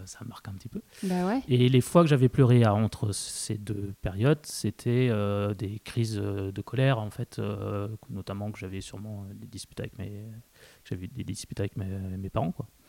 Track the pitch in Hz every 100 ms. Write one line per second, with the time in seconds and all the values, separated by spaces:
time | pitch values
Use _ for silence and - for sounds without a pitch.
0 | 95 - 107 - - 95 110 208 - -
1 | 190 180 180 254 - 123 123 131 - 175
2 | 165 143 127 - 123 123 113 101 110 -
3 | 107 95 - - - 104 104 101 101 101
4 | 101 92 127 156 - - 107 - 120 120
5 | 127 107 101 101 101 101 98 107 - -
6 | 113 104 101 98 98 98 - 120 135 120
7 | 107 - 117 - 104 101 101 101 101 110
8 | - 98 - 101 104 101 95 95 - 98
9 | 107 104 98 104 107 - - - - -
10 | 101 104 110 113 - _ - _ - 90
11 | 92 - 95 - - - 101 - 95 95
12 | 95 92 95 110 160 - 110 _